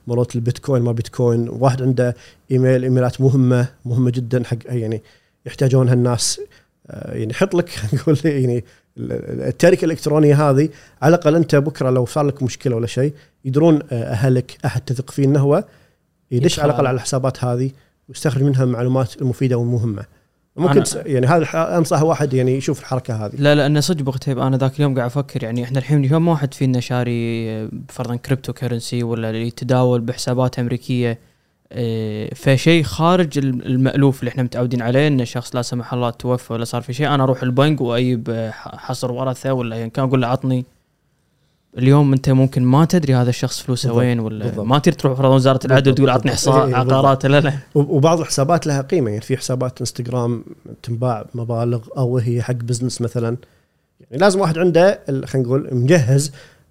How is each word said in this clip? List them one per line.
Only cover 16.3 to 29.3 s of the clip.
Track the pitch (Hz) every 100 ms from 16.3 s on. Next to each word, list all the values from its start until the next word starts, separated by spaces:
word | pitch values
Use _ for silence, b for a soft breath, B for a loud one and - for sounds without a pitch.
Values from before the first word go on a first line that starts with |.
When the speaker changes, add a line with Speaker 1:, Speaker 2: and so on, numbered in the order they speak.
Speaker 1:
يدش | 123 131
Speaker 2:
يدخل | 135
Speaker 1:
على | 147
الأقل | 123
Speaker 2:
على | 131
Speaker 1:
على | 127
الحسابات | - 131 131 -
هذه | 123 120 135 - b b _
ويستخرج | 131 151 131
منها | 143 131
المعلومات | 127 117 127 127 123 -
المفيدة | 131 120 131 120
والمهمة. | 120 120 117 101 117 _ _ _ _ -
ممكن | 180
Speaker 2:
أنا | 185
Speaker 1:
تس-، | - -
يعني | - 131 127
هذا | 170
الح-، | 147 165
أنصح | 165 175 156 156
واحد | 156 156 147
يعني | 131 127 135
يشوف | 147 139
الحركة | - 127 - 110 104
هذه. | 127
Speaker 2:
لا، | 143 147
لا، | 143
أنا | 147
صدق | 143 165
أبو | 135
قتيبة، | 131 139 127 131
أنا | 131
ذاك | 131 135
اليوم | 143 131
قاعد | 120
أفكر، | 139 139 131
يعني | 113 120
إحنا | 123 135
الحين | 131 151 135
كم | 160 170
واحد | 156 135
فينا | - 131 123
شاري، | - 123 120 120 117 117 110
آه، | 110 110 - -
فرضًا | - 120 120
كريبتو | - 131 -
كرنسي | 120 120 117 - 123
ولا | 117 113
اللي | 113